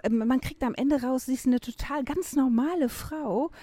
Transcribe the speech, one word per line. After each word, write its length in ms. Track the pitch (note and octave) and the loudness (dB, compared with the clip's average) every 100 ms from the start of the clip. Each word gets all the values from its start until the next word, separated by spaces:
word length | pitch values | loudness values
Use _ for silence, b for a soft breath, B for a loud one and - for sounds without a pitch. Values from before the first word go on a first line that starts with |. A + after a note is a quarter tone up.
ähm, 160 | - A3+ | 2 2
man 200 | A3 C4 | 2 2
kriegt 200 | - - | 0 -4
am 120 | B3 - | -4 0
Ende 260 | C4+ C#4+ | 2 2
raus, 240 | B3 C4 - | 2 -2 -2
sie 80 | |
ist 140 | B3+ - | 0 2
eine 120 | B3 | 2
total 440 | - - - C#4+ | 0 -8 -6 -4
ganz 320 | C4 D4 F4+ C#4+ | -4 -4 -2 2
normale 520 | C4 A#3 C#4+ F4+ B3+ | 4 4 2 2 0
Frau 640 | - - D#4 C#4 F#3+ D#4+ B | -2 -8 -8 -2 -2 -2 B